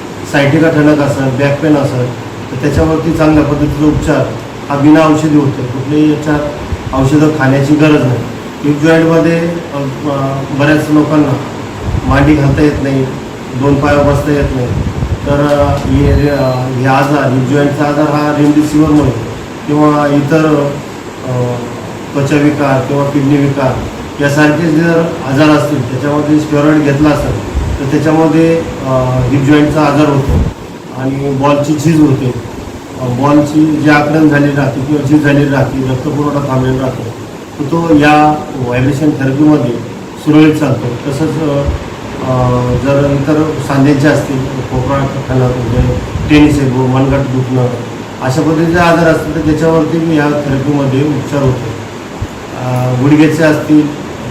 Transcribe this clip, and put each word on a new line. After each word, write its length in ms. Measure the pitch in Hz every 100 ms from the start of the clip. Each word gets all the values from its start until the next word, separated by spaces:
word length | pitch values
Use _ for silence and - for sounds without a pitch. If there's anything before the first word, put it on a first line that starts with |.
| - - -
सायटिका 360 | 147 139 160 160
ठणक 300 | 151 147 147
असेल, 260 | 139 139
बॅक 380 | 135 123 143 139
पेन 140 | 160 147
असेल 360 | - 127 123 - - - -
तर 60 | -
त्याच्यावरती 500 | 147 139 160 156 165
चांगल्या 320 | 156 156 151
पद्धतीचा 420 | 131 143 147 143 151
उपचार 400 | 131 - 135 - - - - -
हा 100 | 139
बिना 200 | 143 156
औषधी 360 | 156 151 160 147
होतो. 260 | 135 -
कुठल्याही 500 | 123 131 127 151 151
याच्यात 280 | 143 151 147 147 - - - -
औषधं 340 | 131 135 151 151 151
खाण्याची 360 | 131 139 139
गरज 300 | 151 156 147
नाही. 160 | 131 117 - - - -
हिप 180 | 143 147
जॉईंटमध्ये, 580 | 160 160 165 165 165 165 170 170 -
अ, 40 | 143 135 131 147
अ, 320 | 139 135 135 135 139
बऱ्याच 320 | 147 151 151
लोकांना 420 | 151 143 151 139 127 - - - - - - 127
मांडी 280 | 135 147
घालता 280 | 147 139 143
येत 200 | 151 143
नाही, 220 | 135 135 131 - - - -
दोन 200 | 127 143
पायावर 280 | 139 143 147
बसता 300 | 143 139 151
येत 120 | 143 135
नाही. 120 | 131 123 101 - - - - -
तर, 200 | 143 147
अ, 420 | 143 143 139 131
हे, 400 | 135 143 139 143
अ, 140 | 143 131
हे 340 | 127 127 123 131
आजार, 460 | 139 143 147 127
हिप 160 | 131 127
जॉईंटचा 360 | 143 143 135
आजार 200 | 147 147
हा 300 | 147 147 151 147
रेमडेसिवीरमुळे 720 | 147 151 - 151 156 151 135 113 - - - - -
किंवा 400 | 147 151 147 147
इतर, 640 | 143 139 160 156 143 143 143 - - - -
अ, 300 | 131 127 123 120 120 - - - -
त्वचाविकार 760 | 143 139 147 147 143 139 131 120
किंवा 160 | 143
किडनी 320 | 139 147 135 143
विकार 360 | 139 139 127 117 - - - -
यासारखे 480 | 143 143 151 151 170
जर 320 | 156 170 165 165 - 127
आजार 220 | 135 151
असतील 420 | 147 143 147 117
त्याच्यामध्ये 500 | 131 147 147 147 151
स्टेरॉइड 420 | - 147 147 156
घेतला 260 | 143 139 151
असेल 460 | 139 131 - - - - -
तर 100 | 135
त्याच्यामध्ये, 680 | 147 160 160 160 160 165 165 - - 135
अ, 340 | 131 127 127 120
हिप 140 | 143
जॉईंटचा 400 | 139 151 151 156
आजार 240 | 147 139 147
होतो 260 | 139 - - - - - - - 131
आणि 360 | 131 139 139 127
बॉलची 340 | 143 143 143
झीज 260 | 147 147 156
होते. 340 | 147 131 127 120 - - - - - -
अ, 60 | 127
बॉलची 600 | 123 143 147 143 156 156
जी 240 | 143 147
आकडण 380 | 147 147 156 151
झालेली 280 | 143 143 139
राहते 240 | 131 139
किंवा 280 | 139 147 131
झीज 160 | 151
झालेली 260 | 147 143 139
राहते, 420 | 135 - 131 131
रक्तपुरवठा 560 | 131 151 139 147 143 131
थांबलेला 320 | 131 127 131
राहतो, 220 | 127 - - - - - - -
तर 60 |
तो 300 | 139 165 170
या 500 | 151 147 151 151 151 - 135
व्हायब्रेशन 540 | 120 123 131 139 151
थेरपीमध्ये 840 | 131 135 135 151 147 123 113 - - - -
सुरळीत 360 | 151 151 156
चालतो. 560 | 151 143 117 123 120 143
तसंच, 200 | 135 156 143
अ, 200 | 156 143 143 - - - - - -
अ, 80 | 127 123 123 123 123
जर 320 | 139 139 143 139
इतर 320 | 139 151 156 - -
सांध्यांचे 400 | 135 139 139 151
असतील, 360 | 143 135 135
कोपरा 640 | 135 135 - 127 127 139 135 - -
खणक 280 | 127 123 127
म्हणजे 420 | 117 123 123 123 - - -
टेनिस 280 | 151 147 135
एल्बो, 280 | 127 127 127
मनगट 320 | 131 135 139
दुखणं, 480 | 123 127 123 127 123 - - - - -
अशा 180 | 131 143
पद्धतीचे 380 | 147 156 165 175
आजार 280 | 170 165 165
असतील 280 | 151 151
तर 160 | 160 151
त्याच्यावरती 480 | 147 160 160 151 165
मी 180 | 165 156
या 100 | 147
थेरपीमध्ये 800 | 147 143 131 131 143 135 131 151
उपचार 340 | 131 110 143
होतो. 260 | 131 123 113 - - - - - - - - -
अ, 340 | 127 127 127 123
गुडघ्याचे 420 | 143 151 156 151
असतील, 440 | 156 - - 151 143 - - - -